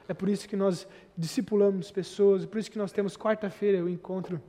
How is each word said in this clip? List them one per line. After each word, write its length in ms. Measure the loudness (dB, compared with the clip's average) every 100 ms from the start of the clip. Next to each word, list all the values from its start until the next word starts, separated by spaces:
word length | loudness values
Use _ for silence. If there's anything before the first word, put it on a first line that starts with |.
| -10
é 60 |
por 160 | -4 0
isso 180 | -2 -2
que 80 | 0
nós 320 | 2 0 -6 -20 -16 -8
discipulamos 720 | -4 -2 0 4 4 2 -4
pessoas, 540 | -6 -8 4 6 6
é 40 | 0
por 120 | -6
isso 100 | -6
que 80 | -6
nós 140 | -4
temos 260 | -2 -4 -2
quarta-feira 680 | -2 0 -2 -2 2 2
o 60 | 0
encontro 520 | -4 -6 -8 -6 -8